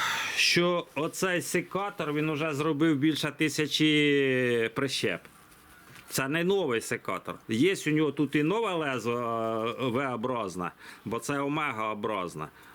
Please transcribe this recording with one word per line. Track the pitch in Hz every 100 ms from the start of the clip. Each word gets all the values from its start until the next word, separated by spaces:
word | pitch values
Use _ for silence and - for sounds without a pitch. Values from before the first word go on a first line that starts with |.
| - - - -
що | - 175 175 175 -
оцей | - 160 - 190 175
секатор, | 135 175 175 185 202 196 151
він | 147 156
уже | 147 160
зробив | 139 156 143 165 143
більше | 156 139 151
тисячі | - 160 151 147 - 156 151 147 143 135 127 123 117 113
прищеп. | - 135 - 113 85 - - - - - - - - -
Це | - 135
не | 160
новий | 175 196 151 113
секатор. | - 117 - 90 - 85 -
Є | 113 180 185 151
у |
нього | 151 151
тут | 135 139
і | 151
нове | 151 220 220
лезо, | 170 147 123 113 120 117 113 113 113 113 113
е, |
В-образне, | 127 120 139 120 123 123 98 87 87 - - -
бо | 104 113
це | - 143
омега-образне. | 143 156 147 110 110 107 110 101 87 80 76 - -